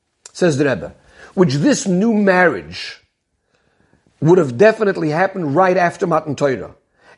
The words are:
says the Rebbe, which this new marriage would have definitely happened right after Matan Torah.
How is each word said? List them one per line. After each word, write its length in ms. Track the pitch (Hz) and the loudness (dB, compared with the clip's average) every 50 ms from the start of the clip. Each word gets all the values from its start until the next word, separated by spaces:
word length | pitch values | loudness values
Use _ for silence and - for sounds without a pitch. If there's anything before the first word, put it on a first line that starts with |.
| _ _ _ _ - - | _ _ _ _ -20 -20
says 260 | _ - 185 175 143 131 | _ -2 0 0 0 0
the 60 | 151 | 0
Rebbe, 320 | 139 120 85 - - - _ _ _ _ - - - - | -2 -2 -4 -6 -12 -16 _ _ _ _ -20 -20 -6 -2
which 200 | 196 180 143 131 | 0 0 2 2
this 320 | 143 175 294 247 - - | 0 0 0 0 0 -2
new 260 | 196 175 180 208 233 | -2 -2 0 0 0
marriage 880 | 220 208 202 196 180 180 185 165 120 87 73 76 - - - - - - _ _ _ _ _ _ _ _ _ _ _ _ _ _ _ _ _ _ _ _ _ _ _ _ | 0 0 2 2 2 2 2 2 0 -4 -8 -14 -16 -16 -16 -16 -18 -20 _ _ _ _ _ _ _ _ _ _ _ _ _ _ _ _ _ _ _ _ _ _ _ _
would 180 | 139 160 185 185 | 2 4 4 4
have 200 | 156 131 117 117 | 4 2 2 2
definitely 520 | 202 220 214 220 220 196 180 180 170 143 | 4 4 4 2 0 -2 -2 -2 -4 -4
happened 440 | - 165 190 196 - 196 165 139 135 | -2 -2 -2 -2 -2 -6 -6 -2 0
right 220 | 175 190 185 185 | 2 2 2 2
after 280 | 185 175 170 - - 190 | 0 0 -2 -2 -4 -4
Matan 300 | 175 160 160 - 151 131 | -2 -2 -2 -2 -4 -4
Torah. 400 | - 143 139 127 95 78 76 - _ _ _ _ _ _ _ _ | -2 -2 -2 -2 -4 -8 -12 -18 _ _ _ _ _ _ _ _